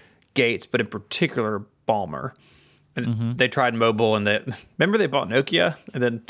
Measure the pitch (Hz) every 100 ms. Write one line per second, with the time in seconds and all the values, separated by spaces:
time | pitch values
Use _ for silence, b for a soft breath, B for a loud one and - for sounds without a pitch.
0 | b b _ - 117 104 - 120 104 104
1 | - - 160 127 107 101 107 _ - 107
2 | 85 71 - - b b b b _ -
3 | 120 113 117 120 127 - 123 113 113 107
4 | 110 107 104 107 - - - - 175 214
5 | 160 139 98 123 147 165 175 156 - 135
6 | 123 117